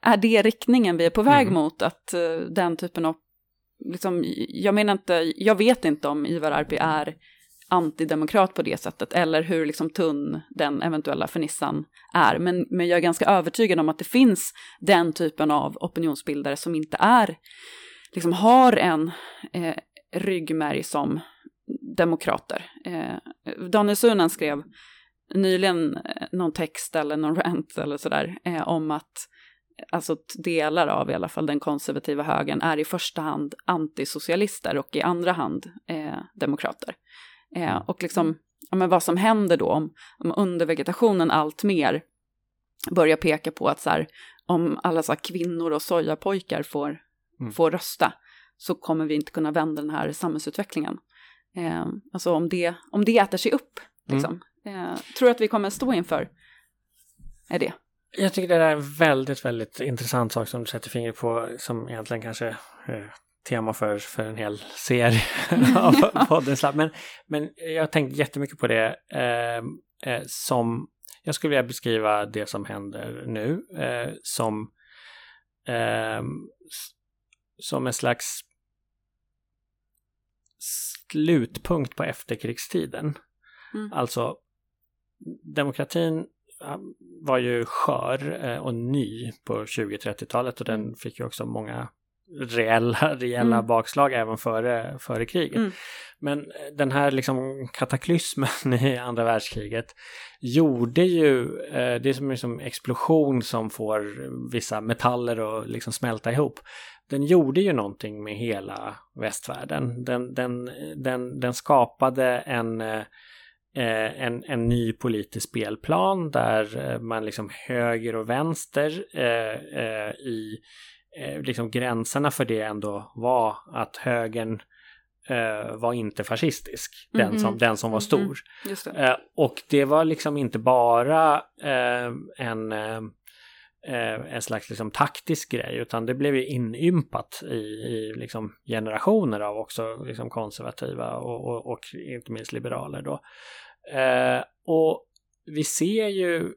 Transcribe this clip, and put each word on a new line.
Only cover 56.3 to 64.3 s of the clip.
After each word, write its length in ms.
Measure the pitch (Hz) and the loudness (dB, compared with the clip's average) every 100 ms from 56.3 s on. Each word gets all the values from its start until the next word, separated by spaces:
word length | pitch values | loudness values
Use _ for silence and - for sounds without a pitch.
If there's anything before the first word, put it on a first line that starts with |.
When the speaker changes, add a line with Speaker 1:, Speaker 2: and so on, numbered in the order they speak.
| _ _ _ _ _ _ _ _ _ - - _ | _ _ _ _ _ _ _ _ _ -20 -20 _
Speaker 1:
är 100 | 170 | -4
det. 140 | - - _ _ _ - | -2 -6 _ _ _ 0
Speaker 2:
Jag 140 | 190 | 0
tycker 160 | 190 180 | 0 4
det 60 | 170 | 6
är 80 | 160 151 | 6 4
en 160 | 143 | -2
väldigt, 520 | 147 160 135 131 135 | 4 4 4 2 -4
väldigt 360 | 127 117 110 - | -4 -4 -6 -6
intressant 520 | 139 120 120 123 113 | -4 -4 -2 0 0
sak 160 | - 110 | 0 -4
som 120 | 123 | -6
du 60 | 117 | -6
sätter 240 | 117 - | -8 -6
fingret 260 | 123 117 113 | -4 -4 -2
på, 320 | 120 117 113 - | -2 -2 -4 -10
som 300 | - 117 123 | -6 -6 -6
egentligen 340 | 117 110 117 | -10 -6 -6
kanske 340 | 113 110 117 110 - - - | -6 -6 -6 -6 -16 -18 -8
är 280 | 113 101 - _ _ - | -8 -8 -20 _ _ -4
tema 240 | 120 110 | -2 -2
för, 260 | 110 107 104 | -2 -2 -2
för 240 | - - | -6 -8
en 140 | 110 | -6